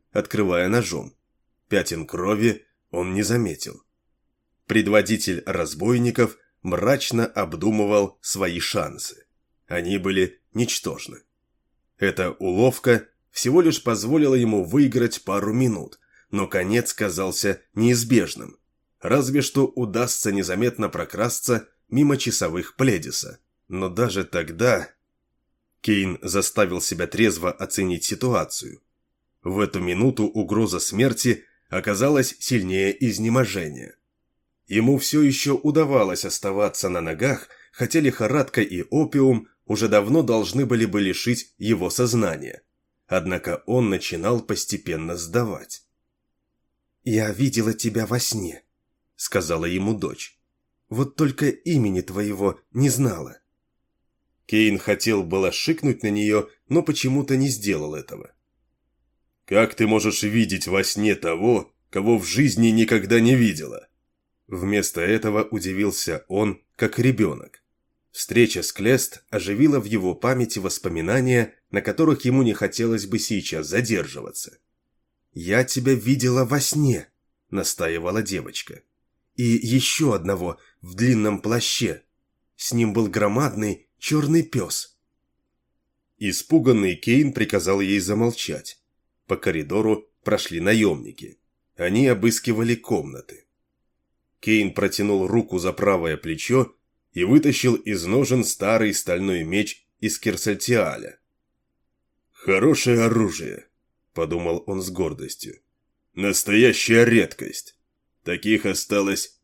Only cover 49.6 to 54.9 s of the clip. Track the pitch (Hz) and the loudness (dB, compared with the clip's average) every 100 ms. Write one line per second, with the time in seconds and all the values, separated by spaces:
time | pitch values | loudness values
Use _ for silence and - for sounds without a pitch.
49.6 | 85 92 101 107 87 - - _ _ _ | -2 -2 -2 -2 -4 -8 -16 _ _ _
50.6 | _ _ _ 113 135 - 147 131 147 - | _ _ _ -4 -4 0 -2 2 -2 -2
51.6 | 170 151 107 92 87 95 104 95 98 - | 0 2 2 0 -4 -4 -4 0 -2 -2
52.6 | _ 120 139 123 131 85 78 - _ _ | _ 0 2 2 0 -2 -10 -16 _ _
53.6 | _ _ _ _ _ _ _ _ - 107 | _ _ _ _ _ _ _ _ -2 2
54.6 | 110 98 - | 2 2 -2